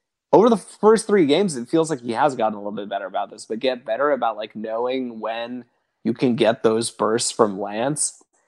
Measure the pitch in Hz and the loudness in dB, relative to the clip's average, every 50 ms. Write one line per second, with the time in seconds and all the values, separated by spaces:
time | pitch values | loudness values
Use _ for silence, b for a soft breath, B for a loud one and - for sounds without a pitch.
0 | _ _ _ _ _ - - 175 220 247 226 180 - - - - 202 214 220 214 | _ _ _ _ _ 4 6 6 6 6 4 2 -2 -10 -4 2 4 4 4 4
1 | - - 208 196 156 135 143 180 208 180 143 120 120 - 165 160 160 160 156 120 | 4 2 4 4 4 4 4 2 2 0 -2 -6 -6 -2 0 0 0 0 -2 -6
2 | 120 123 110 117 147 151 127 113 110 110 104 101 104 104 104 104 101 98 98 101 | -6 -4 -2 0 0 0 0 0 -2 -2 -2 -4 -10 -10 -8 -8 -8 -6 -6 -6
3 | 98 92 95 98 101 - 104 104 - - 110 113 131 127 127 123 135 113 110 123 | -6 -6 -6 -6 -6 -8 -12 -16 -12 -10 -8 -4 -2 -4 -4 -4 -6 -6 -4 -2
4 | 143 147 139 123 120 113 107 104 110 107 - 107 107 110 113 117 123 123 131 131 | 0 0 0 0 0 -2 -2 -4 -10 -12 -10 -10 -8 -6 -4 -4 -2 -2 -2 -4
5 | 127 120 113 110 107 110 113 117 117 120 123 123 117 _ _ _ _ _ _ _ | -6 -6 -10 -8 -8 -6 -6 -6 -8 -10 -10 -14 -16 _ _ _ _ _ _ _
6 | - 110 113 - 143 123 113 - 110 107 113 - - 110 110 113 117 - - - | -6 -4 -2 0 0 0 2 2 2 2 2 2 2 0 2 0 -2 -4 -4 -2
7 | 110 107 110 120 - - - - 226 208 - 98 98 101 104 110 123 143 151 - | -2 0 0 0 -2 -2 2 2 2 2 0 -6 -8 -6 -4 -4 -4 -2 -2 -4
8 | - - - - _ _ _ _ _ | -6 -8 -8 -12 _ _ _ _ _